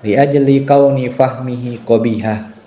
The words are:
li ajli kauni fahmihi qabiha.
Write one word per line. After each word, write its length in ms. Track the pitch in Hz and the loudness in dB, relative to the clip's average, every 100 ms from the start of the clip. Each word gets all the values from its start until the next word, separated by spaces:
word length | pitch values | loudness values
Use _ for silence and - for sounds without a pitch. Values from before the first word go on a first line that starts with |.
li 160 | 107 104 | 0 0
ajli 480 | 139 143 139 139 135 | 2 2 2 2 4
kauni 480 | 143 139 135 123 | 4 4 2 -4
fahmihi 720 | - 127 120 127 123 123 117 - | -2 -2 -2 -8 -8 -8 -10 0
qabiha. 640 | 113 117 107 110 107 - - | 0 2 -2 -4 -6 -8 -20